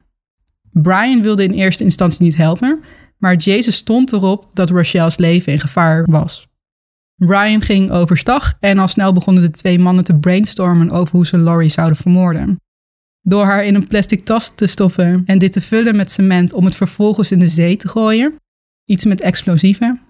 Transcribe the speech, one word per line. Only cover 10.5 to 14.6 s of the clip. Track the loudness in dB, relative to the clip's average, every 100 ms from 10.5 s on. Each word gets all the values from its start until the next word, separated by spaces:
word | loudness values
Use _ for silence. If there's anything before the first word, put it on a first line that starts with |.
| -2 0 2 0
over | 0 -2 0
hoe | 0
ze | 2
Laurie | 2 2 0
zouden | 0 0 0
vermoorden. | 2 2 2 -2 -4 -6 -8 _ _ _ _ _
Door | -2 0 2
haar | 0 2
in | 0
een | 0
plastic | -2 -2 -4 -2
tas | -2 -4
te | -4